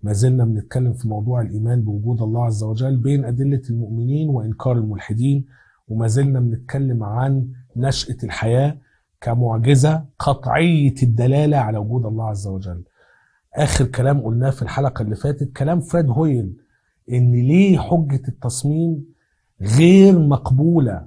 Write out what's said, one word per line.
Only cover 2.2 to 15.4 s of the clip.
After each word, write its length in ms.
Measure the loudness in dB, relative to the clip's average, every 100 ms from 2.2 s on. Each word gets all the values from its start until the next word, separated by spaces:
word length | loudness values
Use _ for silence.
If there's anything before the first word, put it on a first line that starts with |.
الله 220 | -2 -2
عز 180 | -2 -4
وجل 340 | -4 -4 -2 -2
بين 280 | 0 -2
أدلة 380 | -2 -2 0 -2 -4
المؤمنين 580 | -6 -4 -4 -2 -2 -2
وإنكار 440 | -2 -4 -6 -2 -2
الملحدين، 720 | -2 -6 -6 -4 0 0 -4 _ _ _ _
وما 180 | -4 0
زلنا 340 | 0 0 0
بنتكلم 640 | 0 -2 -6 -4 -2 -2
عن 440 | -4 -4 0 0 -2 -8 -14 -4
نشأة 400 | -2 -2 -6 -8
الحياة 540 | -8 -6 0 2 0 -2 _ _ _ _
كمعجزة 840 | -4 -2 0 0 4 4 4 2 -4 _
قطعية 760 | -2 -2 -2 0 2 4 2 2
الدلالة 540 | 0 2 2 2 2 2
على 220 | 0 -4
وجود 280 | -4 -4 -4
الله 220 | -4 -6
عز 180 | -6 -8
وجل. 360 | -8 -8 -12 -14 _ _ _ _ _ _
آخر 300 | -4 -2 0
كلام 360 | -2 0 0 0
قلناه 300 | 0 -2 -2
في 120 | -4
الحلقة 400 | -6 -2 -4 -4
اللي 140 | -6 -4
فاتت 360 | -4 -4